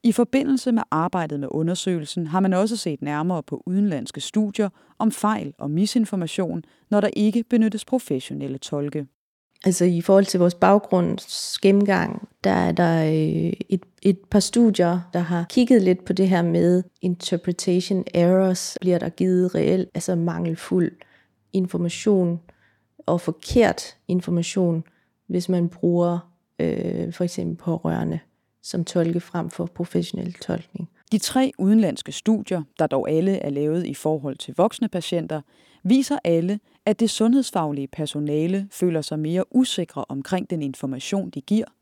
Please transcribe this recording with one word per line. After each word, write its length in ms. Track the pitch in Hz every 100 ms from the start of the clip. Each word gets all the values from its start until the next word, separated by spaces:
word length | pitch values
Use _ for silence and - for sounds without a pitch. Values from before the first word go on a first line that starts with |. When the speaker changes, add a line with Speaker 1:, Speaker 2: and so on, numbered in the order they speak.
Speaker 1:
I 80 | 240
forbindelse 600 | 220 240 269 277 262 254
med 120 | 226 -
arbejdet 480 | 156 170 185 156 147
med 80 | 139
undersøgelsen 760 | 151 165 180 - 175 151 - 160
har 120 | 180
man 140 | 196
også 240 | 185 208 226
set 240 | - 147
nærmere 420 | 143 147 165 175
på 200 | - 147 -
udenlandske 560 | 185 208 147 - -
studier 480 | - 214 214 196 202 _ _ _
om 120 | 220
fejl 420 | - 208 214 147 -
og 120 | 143
misinformation, 920 | 156 208 254 214 190 165 - 175 170 - _ _
når 120 | 208
der 80 | 208
ikke 300 | - 208 220 226
benyttes 360 | 240 220 208 -
professionelle 720 | 254 - 131 - 143 139 135
tolke. 480 | - 147 147 151 139 _ _ _ _ _ 190
Speaker 2:
Altså, 200 | 175 180
i 160 | 170
forhold 240 | 170 196 196
til 140 | 185
vores 160 | 175 175
baggrundsgennemgang, 1700 | 185 202 - 185 170 196 - - - - 196 202 202 185 170 - 202 _
der 80 | 196
er 200 | 190 175
der, 340 | 170 175 165 156
øh, 480 | 160 156 160 165 - -
et, 140 | 185 - _
et 180 | 196 190 _
par 100 | 208
studier, 600 | - 233 233 196 175 180 175
der 60 | 175
har 260 | 170 175 170
kigget 320 | - 240 240
lidt 240 | 185 180 -
på 80 |
det 160 | 185 190
her 120 | 185
med 420 | 170 170 170 180 185 _
interpretation 1000 | 185 175 - 175 180 175 - 180 180 190 -
errors. 640 | 175 170 185 190 180 - -
Bliver 180 | 180 175
der 100 | 170
givet 460 | - 185 180 180 180
reel, 320 | - 185 180
altså 220 | - - 175
mangelfuld 760 | 170 165 170 165 - 180 170 - - _ _ _ _
information 840 | 190 180 175 175 - - 202 175 170 - _ _ _ _ _ -
og 160 | 170
forkert 720 | - - - 254 208 - - - -
information, 760 | 180 175 170 170 - 180 165 - _ _ _ _
hvis 220 | 180 175
man 200 | 180 170
bruger, 640 | - 175 175 175 175 - _ _ _
øh, 540 | 82 - - - 170
for 100 | 170
eksempel 320 | 180 - 170 170
pårørende 640 | - 165 165 165 165 165 _ _ _ _
som 200 | - 180
tolke 360 | 165 180 165 170
frem 300 | - 175 165
for 160 | - 170
professionel 680 | - 175 175 175 190 180
tolkning? 560 | 180 - 170 - - 170 _ _
Speaker 1:
De 60 | 220
tre 340 | - 262 269 -
udenlandske 520 | 190 220 190 - -
studier, 520 | - - 220 208 180 147 -
der 80 | 156
dog 220 | 139 -
alle 280 | 156 190 196
er 120 | -
lavet 360 | 143 151 165 180
i 80 |
forhold 440 | 143 156 156 139 135
til 160 | - 123
voksne 320 | 202 - 226
patienter, 520 | 180 - 170 165 156 - _ _ _
viser 340 | 185 262 269 -
alle, 360 | - 165 175 208 _ _ -
at 140 | 214
det 100 | 226
sundhedsfaglige 800 | - 226 262 254 190 156 143 135
personale 800 | - 151 147 147 151 160 196 196
føler 300 | - 180 160
sig 180 | 151 156
mere 360 | 156 180 - 254
usikre 500 | 254 - 170 - -
omkring 400 | 135 135 185 -
den 120 | 170
information, 680 | 143 131 135 135 - 196 180
de 120 | 139
giver 240 | - 208 - _